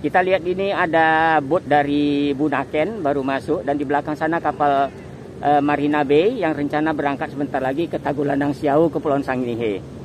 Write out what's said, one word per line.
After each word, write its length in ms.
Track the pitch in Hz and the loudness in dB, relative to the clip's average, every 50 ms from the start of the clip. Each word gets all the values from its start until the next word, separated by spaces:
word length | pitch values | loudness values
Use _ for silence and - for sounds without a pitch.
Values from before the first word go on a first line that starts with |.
| - | -4
Kita 160 | 147 135 185 | 2 2 2
lihat 240 | 185 185 185 185 160 | 4 4 2 0 0
ini 320 | 175 180 185 196 196 196 | -2 -2 -2 -2 -2 0
ada 640 | 151 180 170 156 165 160 160 160 156 160 165 160 151 | 0 0 2 4 4 4 4 4 4 4 4 4 2
boat 240 | 143 135 156 180 - | 2 2 -2 -2 2
dari 720 | 131 143 147 143 143 143 147 147 147 143 143 143 143 143 | 2 2 2 4 2 2 2 2 2 2 2 0 0 0
Bunaken 720 | 131 147 156 143 131 135 - - 151 156 196 226 220 165 | 0 0 0 0 -2 -2 -2 -2 -2 -2 -2 -2 -2 -2
baru 160 | 139 147 143 131 | 0 0 0 -2
masuk, 400 | 135 135 135 107 - 147 143 123 | -2 -4 -4 -2 -2 -4 -2 -2
dan 160 | 135 143 147 | -4 -2 -2
di 80 | 147 | -2
belakang 320 | 131 143 143 143 156 151 139 | 0 -2 -2 -2 -2 -4 -2
sana 240 | 160 160 165 170 151 | -2 -2 -2 0 -2
kapal, 480 | 156 139 - 151 143 139 135 139 135 - - - - - - - - - - | -2 -2 2 2 2 4 2 0 -2 -4 -12 -16 -16 -16 -16 -16 -16 -14 -4
eh, 240 | - 143 147 143 139 | 0 2 4 4 4
Marina 400 | 147 147 143 143 147 151 151 147 | 2 0 2 0 0 2 0 2
Bay 400 | 131 143 151 170 214 262 240 180 | 4 4 4 4 4 2 0 -2
yang 80 | 160 | -2
rencana 400 | 156 139 147 143 147 151 156 160 | -2 -2 -2 -2 -2 -2 0 0
berangkat 400 | 160 143 147 143 143 131 156 147 | -2 0 -2 -2 -2 -2 -6 -8
sebentar 320 | 143 135 143 135 - 135 131 | -6 -6 -6 -4 -2 -2 -2
lagi 240 | 131 135 147 170 | -2 -2 -2 -4
ke 80 | - - | -4 -4
Tagulandang 560 | 156 143 143 143 131 147 143 143 139 143 143 | -4 -2 -2 -2 0 -2 -2 0 0 0 -2
Siau, 400 | 143 135 156 147 139 151 170 165 | -2 -2 0 2 4 4 4 2
Kepulauan 320 | - 160 135 156 135 143 139 | 2 -2 -2 0 0 0 0
Sangihe. 720 | 131 131 127 127 120 120 110 120 110 101 92 - - - - | -2 -2 -2 -2 -2 -4 -2 -2 -2 -2 -4 -6 -12 -16 -16